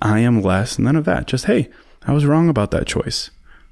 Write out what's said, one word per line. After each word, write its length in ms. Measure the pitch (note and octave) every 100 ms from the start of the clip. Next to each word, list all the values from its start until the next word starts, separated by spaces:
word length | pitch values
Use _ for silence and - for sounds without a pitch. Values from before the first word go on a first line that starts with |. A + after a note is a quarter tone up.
"I 180 | G#2+ G#2+
am 220 | A#2+ A2+
less," 360 | F#2+ F#2 A#2+ -
none 180 | C3+ D#3
of 80 |
that. 220 | D3+ - -
Just, 180 | C3
"Hey, 240 | - A#3 B2+ - - - -
I 60 |
was 140 | D3 C#3+
wrong 220 | D#3 E3+
about 220 | B2 G2+
that 140 | - -
choice." 440 | - - - - - - - -